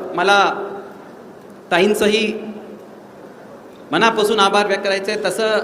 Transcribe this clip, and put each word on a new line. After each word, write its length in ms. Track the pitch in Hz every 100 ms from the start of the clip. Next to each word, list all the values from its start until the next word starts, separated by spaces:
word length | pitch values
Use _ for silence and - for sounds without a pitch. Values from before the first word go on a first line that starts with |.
| - 165
मला 380 | 185 202 180 135 - - - - - - - - - - -
ताईंचंही 840 | 175 202 208 214 220 220 - - - - - - - - - - - - - - - -
मनापासून 480 | 156 226 214 208 220
आभार 280 | 196 202 202
व्यक्त 160 | 196
करायचं 280 | 196 196 196
आहे. 120 | 208 196
तसं 320 | 196 220 214